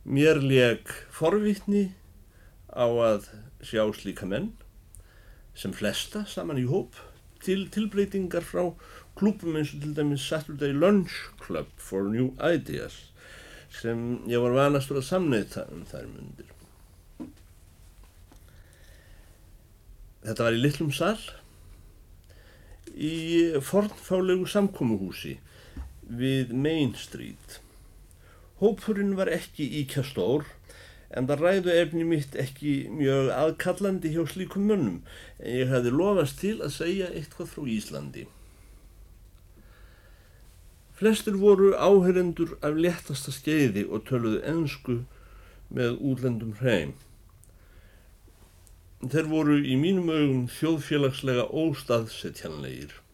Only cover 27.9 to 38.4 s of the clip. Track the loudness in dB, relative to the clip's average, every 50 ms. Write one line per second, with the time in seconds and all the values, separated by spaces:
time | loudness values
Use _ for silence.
27.9 | -20 -20 -20 -20 -20 -20 -20 -20 -20 -20 -20 -20 _ 0 2 2 2 0 -4 -4
28.9 | -2 0 0 -2 0 0 0 -2 -2 -4 -6 -10 -8 -6 -6 -4 -4 -4 -6 -4
29.9 | -4 -4 -4 -4 -4 -2 0 2 2 0 0 -6 -18 -20 -20 -20 -20 -20 -20 -20
30.9 | -20 -20 -18 -10 -6 -4 -2 -2 0 2 2 2 2 2 2 4 4 4 2 2
31.9 | 0 -2 0 2 2 0 0 -4 -4 -6 -6 -6 -6 -6 -2 -2 0 0 -2 -6
32.9 | -2 0 2 2 4 2 2 2 2 2 0 0 0 -2 -4 -4 -2 -2 -2 -2
33.9 | -2 -2 -2 -2 -2 -2 -2 -2 -4 -8 -8 -6 -2 0 2 2 2 2 2 0
34.9 | -2 -6 -10 -16 -20 -20 -20 -20 -20 -12 -8 -4 -2 0 0 2 2 2 2 2
35.9 | 2 2 2 4 4 2 2 0 -2 -4 -4 -4 -2 -2 -6 -8 -6 -4 -4 -2
36.9 | -2 -2 -4 -4 -6 -10 -10 -12 -12 -14 -14 -12 -10 -8 -4 -2 -2 -4 -4 -6
37.9 | -10 -10 -10 -10 -12 -12 -16 -16 -18 -20